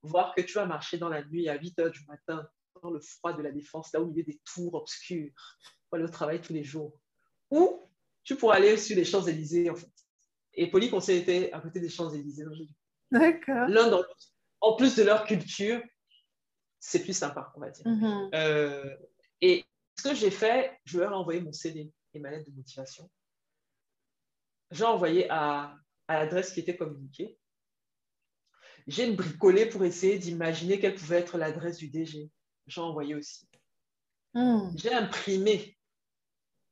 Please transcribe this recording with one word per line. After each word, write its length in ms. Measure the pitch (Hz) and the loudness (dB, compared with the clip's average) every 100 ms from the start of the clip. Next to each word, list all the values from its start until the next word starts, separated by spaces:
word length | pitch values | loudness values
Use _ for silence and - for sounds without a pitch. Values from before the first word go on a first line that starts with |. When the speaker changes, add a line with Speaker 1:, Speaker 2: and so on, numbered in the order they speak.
Speaker 1:
voir 320 | 151 175 180 | 0 0 0
que 60 | - | -2
tu 140 | 180 | -4
vas 120 | 208 190 | -4 -4
marcher 320 | 151 - 170 | -6 -8 -6
dans 100 | 170 | -4
la 160 | 156 | -6
nuit 240 | 147 165 165 | -6 -4 -4
à 100 | 147 | -4
huit 200 | 170 175 | -8 -2
heures 120 | 165 | -2
du 140 | 160 - | -2 -20
matin, 400 | 147 - 160 151 _ _ 185 | -18 -12 -12 -12 _ _ -18
dans 80 | 175 | -10
le 100 | 160 | -10
froid 320 | - - 170 | -12 -8 -8
de 80 | 151 | -6
la 80 | 147 | -8
Défense, 420 | 143 143 160 156 | -8 -12 -14 -4
là 80 | 156 | -4
au 60 | 170 | -2
milieu 160 | 156 | -4
des 180 | 151 147 | -6 -10
tours 300 | - - 175 | -14 -10 -8
obscures, 580 | 160 156 - - 175 147 _ - _ - _ _ | -8 -10 -14 -8 -8 -8 _ -20 _ -20 _ _
pour 80 | 170 | -6
aller 80 | |
au 40 | 165 | -6
travail 300 | - 151 165 | -4 -4 -4
tous 120 | - | -6
les 120 | 160 | -8
jours. 340 | 139 156 151 _ _ _ _ _ _ | -8 -10 -12 _ _ _ _ _ _
Ou 400 | 294 370 - - _ _ _ | 4 4 2 -14 _ _ _
tu 140 | - 269 | -8 0
pourrais 220 | 226 196 | 6 8
aller 180 | 202 214 | 8 6
sur 200 | 214 185 | 2 0
les 80 | |
Champs-Élysées, 680 | 165 202 170 156 151 170 170 | 2 2 0 -4 -2 0 0
en 60 | - | -2
fait. 140 | - _ _ _ _ _ _ | -14 _ _ _ _ _ _
Et 160 | - 170 | -4 2
Polyconseil 480 | 190 240 202 180 180 | 2 2 -2 2 2
était 340 | 175 180 185 | 4 0 0
à 80 | 156 | -6
côté 200 | 165 180 | -10 -8
des 80 | 170 | -8
Champs-Élysées. 560 | - 165 147 143 143 | -6 -6 -6 -10 -12
Donc, 100 | 156 | -12
j'ai 120 | 156 156 | -14 -16
dit, 100 | - _ _ _ | -20 _ _ _
Speaker 2:
D'accord. 580 | 247 320 330 - 262 247 | 6 6 4 -2 0 4
Speaker 1:
l'un 200 | 392 233 | 6 6
dans 100 | 185 | 4
l'autre. 340 | - - - _ _ _ | 2 -8 -20 _ _ _
En 160 | 220 220 | 2 6
plus 180 | 262 | 4
de 80 | 226 | 6
leur 220 | 202 214 | 6 6
culture, 580 | 214 202 - - 202 240 - _ _ _ _ _ _ _ _ _ | 4 -2 -2 -4 -2 -2 -6 _ _ _ _ _ _ _ _ _
c'est 240 | - 170 | -2 -2
plus 140 | 175 185 | -2 -4
sympa, 360 | 147 139 - - | -4 -8 -14 -14
on 40 | |
va 100 | - | -16
dire. 160 | - 220 | -8 -2
Speaker 2:
Mhm. 440 | 220 220 202 196 | 0 0 -2 -4
Speaker 1:
Euh, 600 | 160 156 151 147 139 139 135 - _ _ _ | 0 2 2 0 -4 -10 -14 -20 _ _ _
et 240 | 185 175 - _ _ - | 4 4 0 _ _ -8
ce 100 | 277 | -4
que 60 | |
j'ai 160 | 269 208 | 0 0
fait, 480 | 190 220 247 262 - | 2 2 2 0 -6
je 140 | 135 170 | -8 -2
leur 140 | 190 | -2
ai 20 | |
envoyé 260 | 196 165 170 | -2 -4 -6
mon 120 | 165 | -6
C 180 | 151 165 | -10 -12
V 220 | 156 151 _ _ | -10 -14 _ _
et 40 | 151 | -16
ma 120 | 143 | -12
lettre 200 | 156 151 | -14 -14
de 60 | 135 | -20
motivation. 540 | 131 - - - 170 _ _ _ _ _ _ _ _ _ _ _ _ _ _ _ _ | -18 -16 -16 -16 -20 _ _ _ _ _ _ _ _ _ _ _ _ _ _ _ _
J'ai 140 | 160 | 0
envoyé 440 | 226 208 175 175 180 | 2 4 4 4 2
à, 460 | 160 147 143 143 - _ _ - | 0 0 -2 -6 -16 _ _ -4
à 120 | 160 | -2
l'adresse 320 | 156 180 185 | 0 -2 -2
qui 80 | - | -6
était 160 | 165 175 | -6 -6
communiquée. 640 | 156 143 135 - 208 - _ _ _ _ _ _ _ _ _ _ _ _ - - - | -6 -8 -16 -12 -12 -12 _ _ _ _ _ _ _ _ _ _ _ _ -20 -20 -10
J'ai 240 | 139 240 | -2 0
bricolé 540 | 190 175 - 196 190 226 | 0 -2 4 6 8 4
pour 180 | 196 | 2
essayer 340 | 185 180 190 202 | -2 2 2 2
d'imaginer 600 | 170 170 165 160 170 196 | -2 -2 -2 -2 0 2
quelle 140 | 196 | 0
pouvait 240 | 190 156 175 | -2 0 0
être 200 | 175 175 | 0 -4
l'adresse 400 | 156 156 170 170 | -4 -4 -8 -8
du 100 | 151 | -10
D 160 | 151 160 | -6 -6
G. 240 | 151 151 _ _ _ _ | -8 -14 _ _ _ _
J'ai 140 | 175 | -10
envoyé 340 | 165 151 143 | -6 -6 -6
aussi. 340 | 147 147 - _ _ _ _ _ _ _ _ _ | -8 -10 -18 _ _ _ _ _ _ _ _ _
Speaker 2:
Hmm. 360 | 240 247 226 190 165 | 0 2 2 0 -6
Speaker 1:
J'ai 160 | 226 | -2
imprimé 840 | 240 202 - - 190 202 202 - _ _ _ _ _ _ _ _ _ _ | 0 0 -4 -2 2 2 2 -2 _ _ _ _ _ _ _ _ _ _